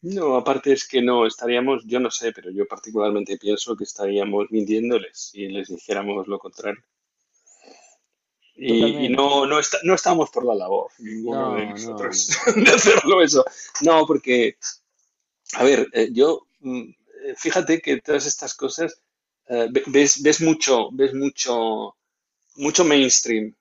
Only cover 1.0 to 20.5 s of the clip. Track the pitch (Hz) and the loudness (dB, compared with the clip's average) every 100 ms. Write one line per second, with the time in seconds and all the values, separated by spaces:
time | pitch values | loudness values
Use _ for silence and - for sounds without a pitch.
1 | 123 123 110 - 120 123 127 131 110 123 | 0 2 0 -2 -2 -2 0 -2 -2 -4
2 | 123 - 117 110 90 95 101 110 - 110 | -4 -4 -8 -8 -14 -6 -6 -6 -8 -4
3 | 104 101 101 98 101 104 - 113 101 - | -2 -2 -4 -8 -4 -4 -4 -8 -8 -6
4 | 101 101 101 101 101 110 101 107 117 120 | -2 -2 -2 -2 -2 -4 -2 -2 0 -2
5 | 95 - - 101 98 98 95 90 - 101 | -4 -16 -18 -14 -12 -10 -12 -14 -6 -6
6 | 101 101 95 101 95 - 104 104 _ _ | -4 -6 -6 -10 -10 -12 -10 -10 _ _
7 | _ _ _ _ _ _ _ _ _ _ | _ _ _ _ _ _ _ _ _ _
8 | _ _ _ _ _ _ 127 113 113 - | _ _ _ _ _ _ -2 2 2 0
9 | 127 131 139 143 139 151 143 - 165 185 | -2 2 2 2 2 0 0 -2 0 0
10 | - 175 147 - 127 104 92 98 85 _ | 2 0 0 -2 -2 -2 -2 -4 -6 _
11 | 110 110 113 135 131 120 104 104 113 110 | -14 -10 -6 -6 -4 -4 -6 -10 -12 -8
12 | 98 - - - - 220 240 247 202 214 | -6 -4 -2 -2 0 4 6 6 6 4
13 | - 190 160 143 131 - - - 151 160 | 4 4 4 4 0 -2 -14 -2 4 4
14 | 156 147 - 123 110 - - - _ _ | 4 0 2 2 2 -2 -14 -14 _ _
15 | _ _ _ _ _ - 127 131 - 120 | _ _ _ _ _ 2 4 4 2 0
16 | 110 117 143 165 _ _ 135 127 113 _ | -2 2 2 2 _ _ -10 -10 -12 _
17 | _ - 139 123 165 185 151 160 - 135 | _ -16 -14 -8 -4 -2 0 -2 0 -4
18 | - 143 143 - 135 - 135 - 165 - | 0 -2 -2 -6 -8 -8 -8 -4 -6 -8
19 | _ _ _ _ _ 123 113 127 135 139 | _ _ _ _ _ -2 0 -2 2 4
20 | 143 - 143 151 165 | 4 4 2 4 2